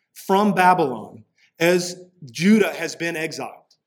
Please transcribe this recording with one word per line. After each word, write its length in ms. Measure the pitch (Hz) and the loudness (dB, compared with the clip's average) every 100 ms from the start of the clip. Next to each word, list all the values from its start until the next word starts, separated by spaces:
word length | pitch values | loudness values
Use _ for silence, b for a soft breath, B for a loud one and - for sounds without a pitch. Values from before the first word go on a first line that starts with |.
| _ | _
from 400 | - - 196 208 | -14 -2 0 2
Babylon 720 | 185 180 180 147 120 101 110 - _ _ - | 2 2 4 0 -4 -14 -20 -20 _ _ -2
as 420 | 170 180 175 - - _ | 0 2 -2 -10 -18 _
Judah 480 | 135 117 185 220 180 | -18 -2 4 4 4
has 240 | 147 160 143 | -2 -10 -8
been 180 | 170 | -8
exiled. 500 | 170 160 135 117 - _ _ | -6 -8 -10 -14 -16 _ _